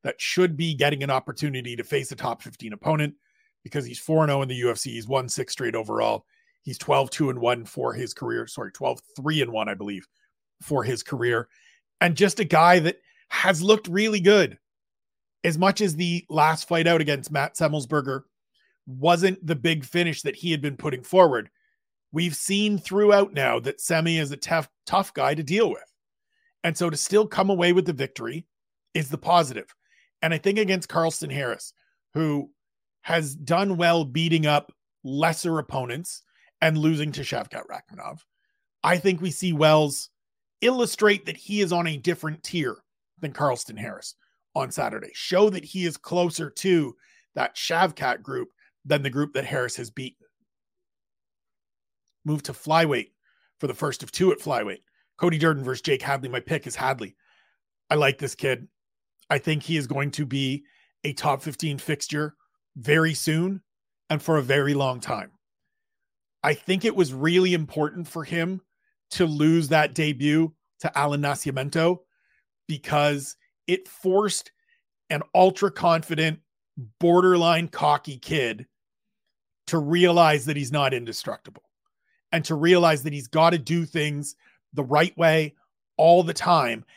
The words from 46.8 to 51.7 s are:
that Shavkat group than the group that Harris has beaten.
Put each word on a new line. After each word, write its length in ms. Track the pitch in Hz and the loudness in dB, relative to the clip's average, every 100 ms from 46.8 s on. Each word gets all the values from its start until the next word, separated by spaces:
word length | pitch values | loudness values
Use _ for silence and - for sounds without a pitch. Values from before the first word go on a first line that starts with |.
| 135 - _ _ _ | 2 -6 _ _ _
that 200 | - 127 | -6 -4
Shavkat 680 | - - 165 185 - 139 120 | -4 -4 0 0 0 -4 -4
group 260 | - 127 120 _ _ _ 139 | -6 -10 -10 _ _ _ -2
than 160 | 143 | -2
the 80 | 139 | 0
group 240 | 127 147 | -2 -2
that 100 | 135 | -2
Harris 320 | 135 139 123 - | -4 -4 -4 -6
has 140 | 117 | -12
beaten. 360 | 120 131 - _ _ _ _ _ _ _ _ _ _ _ _ _ _ _ | -12 -12 -14 _ _ _ _ _ _ _ _ _ _ _ _ _ _ _